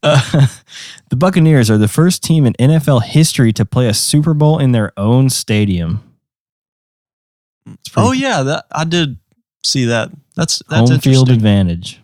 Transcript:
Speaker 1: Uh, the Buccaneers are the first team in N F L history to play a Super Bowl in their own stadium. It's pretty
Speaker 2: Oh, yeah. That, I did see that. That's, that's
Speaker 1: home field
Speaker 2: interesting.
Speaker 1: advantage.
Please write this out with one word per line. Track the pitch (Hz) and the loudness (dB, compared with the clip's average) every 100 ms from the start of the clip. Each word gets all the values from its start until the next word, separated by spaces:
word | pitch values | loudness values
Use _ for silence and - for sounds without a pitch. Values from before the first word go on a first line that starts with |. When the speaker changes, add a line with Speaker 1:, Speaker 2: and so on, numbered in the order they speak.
Speaker 1:
Uh, | - 147 - 160 135 - _ - - - _ | 2 2 2 0 0 -2 _ -20 -20 -20 _
the | 127 | -2
Buccaneers | 180 185 160 151 110 | 0 2 2 4 2
are | 107 | 2
the | 107 | 0
first | - 170 175 | 2 0 0
team | - 160 131 | -2 0 2
in | - | 2
N | 131 | 2
F | 160 151 | 2 2
L | 139 | 0
history | - 151 156 - 117 | 0 0 0 2 0
to | 107 107 | 0 -2
play | - 127 | -2 -2
a | |
Super | 104 - 147 151 | -2 -2 0 0
Bowl | 151 151 156 | 0 0 2
in | 135 | 0
their | 120 104 - | 0 -2 -4
own | 101 123 135 | 0 2 2
stadium. | - - 107 104 90 82 104 - _ _ _ _ _ _ _ _ _ _ _ _ _ _ _ - | -2 -4 -2 0 -2 -4 -6 -10 _ _ _ _ _ _ _ _ _ _ _ _ _ _ _ -20
It's | 156 - | -20 -8
pretty | - 226 | -2 0
Speaker 2:
Oh, | |
yeah. | 262 269 190 | 0 -2 -2
That, | 135 - - | -2 -6 -8
I | - | -8
did | 160 175 156 113 _ _ _ _ | -4 -2 -4 -8 _ _ _ _
see | - 135 120 | -6 -4 -2
that. | 117 - - _ | -2 -6 -12 _
That's, | - 170 - - | -6 -6 -6 -4
that's | 110 117 | 0 2
Speaker 1:
home | - | 2
field | - 131 127 | 2 2 4
Speaker 2:
interesting. | 120 | 2
Speaker 1:
advantage. | 107 101 92 85 95 - | 2 2 0 -4 -10 -18